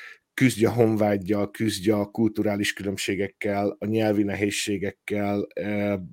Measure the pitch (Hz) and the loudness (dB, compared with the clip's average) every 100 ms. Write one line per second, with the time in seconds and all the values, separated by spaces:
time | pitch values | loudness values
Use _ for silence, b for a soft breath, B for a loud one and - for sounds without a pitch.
0 | B B _ - 127 104 110 120 110 107 | B B _ 2 2 4 2 4 4 4
1 | 104 101 92 101 101 - 110 95 95 104 | 2 2 0 0 -2 -2 -2 0 2 2
2 | 101 - 110 107 104 101 101 - 98 98 | 0 0 0 0 -2 0 -2 -2 -6 -4
3 | - 95 98 - 104 101 101 - 104 110 | -4 -2 -4 -4 -4 0 -2 -4 -2 0
4 | 107 104 101 95 104 - - 101 98 - | 2 2 0 0 -2 -2 -4 -4 -4 -8
5 | - 104 101 101 - - 101 104 104 98 | -6 -2 0 -2 -4 -6 -4 -2 0 -2
6 | 90 | -6